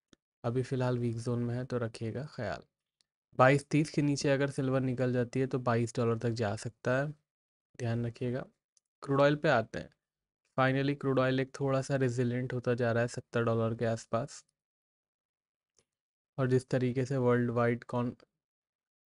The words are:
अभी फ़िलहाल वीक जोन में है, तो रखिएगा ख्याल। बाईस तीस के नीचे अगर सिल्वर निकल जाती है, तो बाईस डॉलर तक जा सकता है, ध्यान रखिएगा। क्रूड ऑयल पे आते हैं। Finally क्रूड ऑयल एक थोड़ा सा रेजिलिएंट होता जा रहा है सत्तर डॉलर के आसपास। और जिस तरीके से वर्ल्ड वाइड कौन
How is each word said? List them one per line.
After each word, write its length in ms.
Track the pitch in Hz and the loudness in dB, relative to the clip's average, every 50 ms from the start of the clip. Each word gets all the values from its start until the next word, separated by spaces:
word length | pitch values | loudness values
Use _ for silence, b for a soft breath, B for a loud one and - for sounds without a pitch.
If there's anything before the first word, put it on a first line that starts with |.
| _ _ _ _ _ _ _ _ - | _ _ _ _ _ _ _ _ -6
अभी 180 | 120 117 131 | -4 -2 -2
फ़िलहाल 360 | 127 - 135 127 127 127 127 120 | -2 -2 -2 -2 0 0 0 0
वीक 200 | 120 120 113 117 | 0 -2 -2 -2
जोन 200 | 113 127 120 120 | -2 -2 -2 0
में 160 | 120 120 117 | -2 -2 -2
है, 100 | 123 127 | -4 -4
तो 140 | - 127 120 | -4 -4 -4
रखिएगा 480 | 117 113 - - 117 113 101 117 147 | -4 -4 -6 -6 -6 -6 -6 -6 -8
ख्याल। 360 | 151 - - 110 95 76 - - _ _ _ _ _ _ _ _ _ _ _ _ _ - | -10 -8 -8 -6 -6 -6 -8 -10 _ _ _ _ _ _ _ _ _ _ _ _ _ 2
बाईस 320 | - 127 131 143 139 - - | 6 6 6 6 4 2 0
तीस 220 | - 147 156 - | 0 0 0 0
के 120 | - 156 | 0 0
नीचे 280 | 143 143 143 135 - 143 | 0 2 2 2 2 2
अगर 200 | 139 131 143 139 | 2 2 0 0
सिल्वर 300 | - - 135 131 131 135 | -2 -2 -2 0 0 0
निकल 320 | 131 131 123 123 127 127 | 0 0 0 0 0 0
जाती 280 | 123 123 120 117 - 131 | 0 0 0 0 0 -2
है, 60 | 131 | -2
तो 120 | 131 - 131 | 0 -2 -2
बाईस 380 | 123 123 117 120 120 110 - | 0 0 0 0 0 0 -2
डॉलर 220 | 127 120 117 117 117 | 0 0 0 0 0
तक 120 | 127 120 | -2 -2
जा 260 | 113 120 113 101 107 | -2 -2 -2 -2 -4
सकता 460 | 110 - 120 - _ - 123 127 135 | -4 -8 -10 -10 _ -4 -2 0 0
है, 80 | 143 151 147 - _ _ _ _ _ _ _ _ _ _ _ - | -2 -4 -6 -12 _ _ _ _ _ _ _ _ _ _ _ -6
ध्यान 280 | 123 117 117 120 120 | -4 -2 -2 -2 -4
रखिएगा। 400 | 117 117 - 123 123 123 135 - - _ _ _ _ _ _ _ _ _ _ | -4 -6 -6 -4 -4 -4 -4 -8 -10 _ _ _ _ _ _ _ _ _ _
क्रूड 180 | - 143 139 135 | -4 0 2 4
ऑयल 160 | 143 143 147 | 4 4 4
पे 120 | 147 - 160 | 2 2 2
आते 300 | 135 113 113 - - - | 4 2 2 0 -6 -12
हैं। 120 | - - _ _ _ _ _ _ _ _ _ _ _ _ _ 135 | -12 -14 _ _ _ _ _ _ _ _ _ _ _ _ _ 0
Finally 420 | 131 131 131 135 139 139 143 143 | 2 2 2 2 0 -2 -2 -2
क्रूड 180 | - 139 131 135 | -2 0 2 2
ऑयल 220 | 131 131 131 131 | 2 2 2 0
एक 200 | 131 131 - - | 0 -2 -4 -4
थोड़ा 220 | 139 135 135 135 | -2 0 0 0
सा 140 | 135 - 139 | 0 0 0
रेजिलिएंट 560 | 131 135 123 120 127 123 120 120 127 127 127 | 0 0 0 0 0 0 0 0 -2 -4 -4
होता 220 | 127 127 - 127 120 | -4 -4 -2 -2 0
जा 180 | 120 123 117 | 0 0 0
रहा 100 | 117 117 | 2 2
है 60 | 120 123 | 0 0
सत्तर 360 | - 123 - _ - 117 117 | -2 -8 -8 _ -2 0 2
डॉलर 320 | 117 113 117 113 113 113 | 2 2 2 2 0 0
के 80 | 113 120 | -2 -2
आसपास। 600 | 113 113 113 - - - 113 135 156 - - - _ _ _ _ _ _ _ _ _ _ _ _ _ _ _ _ _ _ _ _ _ _ _ _ _ _ _ _ _ _ _ _ _ _ _ _ _ _ - | -2 -2 -4 -4 -4 -4 -4 -4 -6 -10 -16 -20 _ _ _ _ _ _ _ _ _ _ _ _ _ _ _ _ _ _ _ _ _ _ _ _ _ _ _ _ _ _ _ _ _ _ _ _ _ _ -2
और 100 | 131 127 | 0 2
जिस 200 | 127 127 - - | 2 2 0 0
तरीके 360 | 143 127 127 123 120 113 110 | -2 0 0 0 0 -2 -2
से 120 | - 139 131 | -2 0 0
वर्ल्ड 320 | 123 123 120 123 120 120 | 2 4 4 4 2 0
वाइड 340 | 117 120 120 120 120 120 - | 0 2 2 2 0 -2 -4
कौन 320 | - - 123 120 123 - - _ _ _ _ _ _ _ _ _ _ _ _ _ _ _ _ _ _ | -6 -4 -4 -2 -4 -6 -8 _ _ _ _ _ _ _ _ _ _ _ _ _ _ _ _ _ _